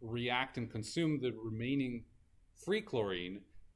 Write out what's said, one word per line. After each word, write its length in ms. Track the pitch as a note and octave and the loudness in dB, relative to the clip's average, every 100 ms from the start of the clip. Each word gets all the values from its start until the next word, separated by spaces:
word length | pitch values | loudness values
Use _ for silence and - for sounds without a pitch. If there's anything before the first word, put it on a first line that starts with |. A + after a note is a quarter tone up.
react 560 | A#2 A#2+ A#2+ B2 C3 - | -6 -2 2 2 2 -2
and 140 | A2+ | -4
consume 500 | A2+ A2 - D#3+ D3 | -4 -2 2 2 4
the 100 | B2 | 0
remaining 720 | A2 A2+ A2 A#2+ C#3 C3 A#2+ - - - - - | -2 -4 -2 0 2 2 -2 -8 -20 -20 -20 -20
free 260 | - - G#3+ | -10 0 0
chlorine 600 | G#3+ B2 G2+ F2+ F2 G2 - - - | 2 2 2 2 -2 -6 -10 -18 -18